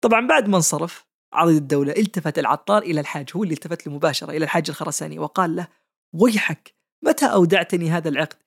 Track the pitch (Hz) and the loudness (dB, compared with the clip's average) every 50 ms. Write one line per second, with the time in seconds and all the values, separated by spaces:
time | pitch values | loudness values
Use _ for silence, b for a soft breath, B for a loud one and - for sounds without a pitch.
0 | - 240 226 220 240 254 320 302 233 202 196 185 156 - - 147 160 175 - - | 2 4 2 2 4 4 2 2 2 2 2 2 2 2 -2 -2 -6 -8 -10 -16
1 | _ _ _ _ _ _ - - 160 170 160 156 147 135 147 143 143 139 156 - | _ _ _ _ _ _ 0 2 4 4 4 4 2 0 0 0 0 0 0 0
2 | 220 196 - 185 156 160 147 165 147 113 139 143 _ - 202 214 202 - 165 151 | -2 0 -2 -4 -4 -4 -4 -2 0 0 -2 -2 _ 0 0 0 2 0 -4 -4
3 | 143 - - 147 143 131 - 170 220 180 156 143 - 165 170 165 - 156 143 143 | -4 -4 -8 -10 -10 -8 -6 -6 -4 -4 -4 -6 -8 -10 -10 -10 -10 -12 -8 -2
4 | 147 160 135 - 165 160 - 156 160 147 - 170 160 - 147 - 156 156 151 - | 0 0 0 0 -6 -6 -4 -4 -4 0 0 -2 -2 -2 -6 -8 -8 -6 -6 -6
5 | 156 156 151 160 156 147 _ - 185 170 160 175 175 - _ _ _ _ _ _ | -8 -8 -8 -8 -8 -6 _ 0 0 0 0 -4 -6 -10 _ _ _ _ _ _
6 | _ _ - 165 208 254 220 208 - - 156 - _ - _ _ _ _ _ _ | _ _ 0 4 4 4 4 2 -2 -2 -6 -6 _ -20 _ _ _ _ _ _
7 | - 311 320 - 294 240 - 202 180 165 185 190 170 - - 175 170 160 160 170 | 0 0 2 2 2 2 4 4 4 6 4 2 2 0 -2 -2 0 0 -2 0
8 | 160 165 143 135 156 151 - _ _ | -2 -2 -2 -2 -4 -4 -6 _ _